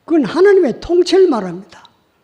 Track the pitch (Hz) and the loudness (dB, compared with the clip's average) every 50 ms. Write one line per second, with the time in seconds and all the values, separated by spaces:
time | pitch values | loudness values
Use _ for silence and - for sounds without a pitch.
0 | _ - 320 320 254 175 - 311 370 415 392 381 349 247 - - - - 349 349 | _ -2 -2 -2 -2 -2 0 2 2 4 4 2 2 0 -4 -6 -6 -2 0 0
1 | 349 - 330 381 381 349 269 220 190 180 170 185 196 _ - - - - _ _ | 0 2 2 2 2 2 0 -2 -6 -8 -12 -12 -16 _ -20 -20 -20 -20 _ _
2 | _ _ _ _ | _ _ _ _